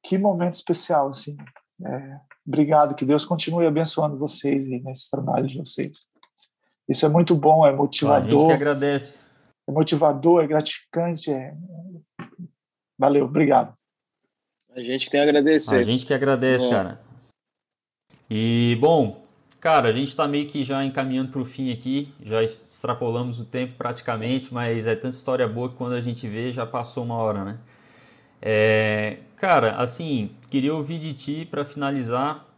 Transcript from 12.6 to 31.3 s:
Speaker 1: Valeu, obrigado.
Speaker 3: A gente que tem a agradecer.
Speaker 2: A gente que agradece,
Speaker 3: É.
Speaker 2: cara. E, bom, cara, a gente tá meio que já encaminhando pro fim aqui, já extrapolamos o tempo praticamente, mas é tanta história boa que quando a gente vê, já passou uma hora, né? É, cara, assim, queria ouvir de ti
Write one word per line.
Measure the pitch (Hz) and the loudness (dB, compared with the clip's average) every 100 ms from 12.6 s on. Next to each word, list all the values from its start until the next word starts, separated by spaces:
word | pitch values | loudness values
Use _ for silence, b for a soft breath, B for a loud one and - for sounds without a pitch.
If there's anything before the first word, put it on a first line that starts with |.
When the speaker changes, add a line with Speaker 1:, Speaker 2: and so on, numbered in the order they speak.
| _ _ _ - | _ _ _ 0
Speaker 1:
Valeu, | 139 143 131 | 2 4 2
obrigado. | 147 143 123 120 - _ _ _ _ _ _ _ _ _ 127 | 2 4 4 2 -10 _ _ _ _ _ _ _ _ _ -12
Speaker 3:
A | |
gente | 120 131 - | -6 -6 0
que | |
tem | 143 | 2
a | |
agradecer. | 147 147 143 156 151 | 4 4 4 4 4
Speaker 2:
A | 131 | 2
gente | 113 127 123 | 2 0 0
que | |
agradece, | 135 139 131 131 127 127 | 0 2 2 2 2 2
Speaker 3:
É. | |
Speaker 2:
cara. | 110 92 - _ - _ _ _ _ _ _ _ _ _ _ _ | 0 -2 -10 _ -20 _ _ _ _ _ _ _ _ _ _ _
E, | 110 113 117 120 117 | -2 2 2 2 4
bom, | 143 165 110 - _ _ _ _ | 4 4 2 -4 _ _ _ _
cara, | 165 156 120 | 2 4 4
a | |
gente | 117 139 - | 0 -4 -2
tá | 147 | -2
meio | 143 147 | -2 -4
que | 151 | -6
já | 127 139 135 | -4 -2 -2
encaminhando | 131 131 131 131 | -4 -2 -2 -4
pro | 135 123 | -6 -8
fim | - 131 | -6 -6
aqui, | 117 123 139 143 - | -4 -4 -4 -6 -14
já | 110 110 | -4 0
extrapolamos | 113 - - - - 117 120 117 123 117 | 0 -4 -16 -10 -6 -4 -2 -4 -4 -6
o | 113 | -8
tempo | 127 127 - | -6 -8 -6
praticamente, | 120 120 - 113 113 131 254 | -8 -6 -6 -4 -2 -4 -4
mas | 120 120 117 110 | -6 -2 -2 -2
é | 110 | -2
tanta | 127 127 | -4 -6
história | - 127 117 | -4 0 0
boa | 113 123 | -2 -8
que | 123 | -6
quando | 123 | -6
a | 123 | -4
gente | 120 117 113 | -6 -8 -8
vê, | 110 123 | -6 -6
já | 123 113 | -6 -6
passou | 123 117 - | -6 -6 -8
uma | 117 117 | -6 -2
hora, | 110 101 | -2 -2
né? | 98 113 b b b b b b b _ | -6 -10 b b b b b b b _
É, | - 107 110 107 107 107 107 104 - _ | 0 2 4 4 2 0 -4 -8 -18 _
cara, | 190 156 113 101 | 2 4 4 0
assim, | 123 - 165 131 104 - - | -4 -4 -4 -2 -4 -10 -4
queria | 135 135 156 | -2 0 -2
ouvir | 143 165 | -6 -8
de | 156 | -8
ti | 135 - | -10 -8